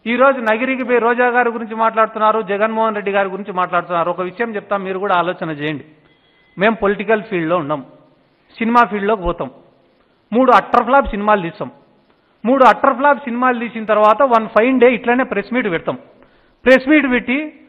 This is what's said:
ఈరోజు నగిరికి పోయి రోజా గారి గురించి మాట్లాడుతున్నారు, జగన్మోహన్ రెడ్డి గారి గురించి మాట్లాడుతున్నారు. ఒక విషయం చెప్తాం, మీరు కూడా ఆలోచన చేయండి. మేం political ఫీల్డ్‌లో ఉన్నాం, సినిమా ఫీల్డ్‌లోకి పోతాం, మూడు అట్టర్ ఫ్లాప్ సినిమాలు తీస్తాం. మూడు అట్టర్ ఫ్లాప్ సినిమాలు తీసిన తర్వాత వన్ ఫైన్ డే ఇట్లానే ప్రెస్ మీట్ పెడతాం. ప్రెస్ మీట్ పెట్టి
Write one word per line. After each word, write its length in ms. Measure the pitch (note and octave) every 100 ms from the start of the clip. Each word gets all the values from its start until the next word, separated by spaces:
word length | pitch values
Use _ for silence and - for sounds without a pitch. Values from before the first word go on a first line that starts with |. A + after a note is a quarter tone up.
| A3
ఈరోజు 340 | A#3+ C4+ C4
నగిరికి 440 | A3 A3 B3+ C4
పోయి 140 | A#3+ A#3+
రోజా 280 | A3+ A#3+ B3
గారి 240 | A#3+ A#3+
గురించి 240 | A3+ A3
మాట్లాడుతున్నారు, 680 | A3 A3+ G#3 G#3+ A3 G#3+ A3
జగన్మోహన్ 520 | F#3+ G3+ A3 A3 A3
రెడ్డి 160 | G#3 G3+
గారి 180 | G3 G3
గురించి 240 | F#3 G3+
మాట్లాడుతున్నారు. 580 | F#3 F3+ F3 E3+ F3 E3
ఒక 100 | F3
విషయం 340 | F3+ F3+ A#3
చెప్తాం, 300 | G#3 G3+ G3+
మీరు 140 | F#3+ F#3+
కూడా 160 | G3+ F3+
ఆలోచన 340 | E3+ F3+ E3+
చేయండి. 340 | D3+ D3+ D3 - _ _ _ _ _ _ -
మేం 160 | G#3
political 480 | A3 G3+ G3+ G3+ A3
ఫీల్డ్‌లో 340 | F3 F3+ D#3+ F3
ఉన్నాం, 280 | C#3+ D3+ C3 - _ _ _ _ _ -
సినిమా 260 | A3+ A#3+
ఫీల్డ్‌లోకి 380 | A3 G#3 G3 A3
పోతాం, 280 | F3 E3+ C3+ - _ _ _ _ _ _ _
మూడు 200 | A3 B3+
అట్టర్ 320 | A3 - A#3
ఫ్లాప్ 240 | A3+ C#4 -
సినిమాలు 340 | G3+ G#3 G#3
తీస్తాం. 280 | E3+ - C3 - _ _ _ _ _ _
మూడు 200 | G#3+ C4+
అట్టర్ 320 | B3+ D#4 C#4 A#3+
ఫ్లాప్ 220 | C#4+ C#4+
సినిమాలు 400 | - A#3 B3+ B3
తీసిన 260 | A#3 A3+
తర్వాత 380 | G#3+ G#3+ G#3+ A3
వన్ 240 | C#4 A3+ G#3+
ఫైన్ 340 | G#3+ A#3+ C4
డే 140 | A#3+
ఇట్లానే 300 | A#3 A#3 B3
ప్రెస్ 280 | B3 G3+ G3
మీట్ 180 | A#3+ G#3+
పెడతాం. 280 | D#3+ - B2+ - _ _ _ _ _
ప్రెస్ 240 | - C4 C4
మీట్ 220 | D#4 C#4
పెట్టి 420 | B3 - C4+ D4+ -